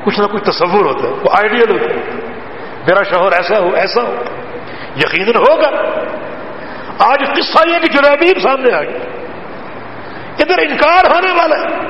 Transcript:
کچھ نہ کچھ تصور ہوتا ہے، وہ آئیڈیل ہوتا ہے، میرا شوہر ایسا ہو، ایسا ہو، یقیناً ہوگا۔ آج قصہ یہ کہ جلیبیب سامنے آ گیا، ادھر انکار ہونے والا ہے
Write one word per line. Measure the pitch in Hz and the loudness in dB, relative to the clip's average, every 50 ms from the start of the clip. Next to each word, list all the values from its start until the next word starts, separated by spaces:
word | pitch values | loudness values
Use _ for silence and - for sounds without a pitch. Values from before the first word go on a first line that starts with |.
| - | -2
کچھ | 208 - 202 | -2 0 0
نہ | 202 | 0
کچھ | 202 208 202 - | 0 0 -2 -2
تصور | 190 160 - 165 180 180 208 185 | -2 0 0 0 2 2 2 2
ہوتا | 147 131 127 127 120 | 2 0 -2 -2 -4
ہے، | |
وہ | - - - - | -4 -2 -2 0
آئیڈیل | - - 208 214 220 240 233 214 | 2 2 2 2 2 2 2 2
ہوتا | 185 - - - | 2 0 0 -2
ہے، | - 120 - - - - - - - - - - - - - - - - - | -4 -6 -6 -8 -10 -10 -10 -10 -12 -12 -14 -14 -14 -14 -14 -14 -14 -4 0
میرا | 160 180 202 | 2 2 2
شوہر | 196 - 170 180 180 196 | 2 2 0 2 2 2
ایسا | 175 175 180 - 208 214 | 2 2 2 2 0 2
ہو، | 180 175 - | 2 2 2
ایسا | - 185 190 - 233 | 0 0 0 0 -2
ہو، | 240 208 - - - - - - - - - - - - - - - - - | -2 -2 -4 -6 -8 -8 -8 -10 -12 -12 -12 -12 -12 -12 -14 -14 -14 -10 -2
یقیناً | 135 147 - - 170 190 220 233 | -2 -2 0 0 0 0 2 2
ہوگا۔ | 208 175 262 320 320 311 285 - - - - - - - - - - - - - - - - - - - - - - - - - - | 4 6 6 6 6 2 2 2 0 -2 -2 -4 -4 -6 -6 -8 -10 -10 -10 -10 -12 -12 -12 -12 -12 -12 -12 -12 -12 -12 -12 0 2
آج | 196 226 262 277 277 - - | 4 4 4 2 0 -2 -2
قصہ | 330 - - - - 320 339 | -2 -2 2 4 4 4 4
یہ | 339 339 | 2 2
کہ | 330 | 0
جلیبیب | 320 226 285 285 285 285 294 339 349 381 370 | 2 2 4 4 4 4 4 4 4 4 4
سامنے | - 262 269 262 262 247 | 2 0 0 2 2 2
آ | 190 156 | 2 2
گیا، | 147 - - - - - - - - - - - - - - - - - - - - - - - - - - - - - - - | -2 -4 -6 -10 -10 -10 -12 -12 -12 -12 -14 -14 -14 -14 -14 -14 -14 -14 -14 -14 -14 -14 -14 -14 -14 -12 -12 -12 -12 -12 -2 -2
ادھر | 294 320 370 - | 0 2 2 2
انکار | - 294 269 - 294 302 339 370 349 311 | 2 0 2 2 4 6 6 6 6 6
ہونے | 302 349 370 370 | 4 4 2 2
والا | 349 339 339 320 302 | 2 2 2 2 2
ہے | - - - - - - | 0 0 -4 -4 -6 -6